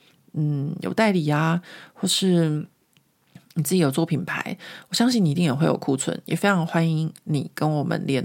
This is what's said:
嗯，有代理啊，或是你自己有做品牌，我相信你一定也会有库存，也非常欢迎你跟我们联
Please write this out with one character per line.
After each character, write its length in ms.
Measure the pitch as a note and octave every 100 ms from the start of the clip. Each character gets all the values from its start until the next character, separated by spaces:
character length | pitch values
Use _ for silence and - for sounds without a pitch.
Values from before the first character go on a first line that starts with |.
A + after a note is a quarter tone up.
| _ _ _
嗯， 420 | D#3+ D3+ C#3+ C#3+ -
有 120 | -
代 200 | - A3
理 160 | F#3 D3
啊， 340 | D3 D#3+ F3 - - -
或 140 | - F#3
是 580 | - F#3+ F3 D#3+ D3+ - _ _ _ _ _ _ - _
你 80 | -
自 120 | D3
己 40 | F#3
有 80 | C#3+
做 160 | C3+ E3
品 180 | C#3
牌， 320 | - - - - - - -
我 60 |
相 180 | - A#3+
信 100 | A#3+
你 80 | E3
一 40 |
定 100 | D3+
也 80 | E3+
会 140 | C3 D#3
有 100 | -
库 180 | -
存， 240 | C3+ - -
也 100 | -
非 140 | E3+ G3+
常 180 | F#3 E3
欢 220 | E3+ E3
迎 240 | D#3 D#3+ -
你 260 | - D3 -
跟 160 | - D#3
我 140 | D3+
们 180 | - - D3
联 180 | C3+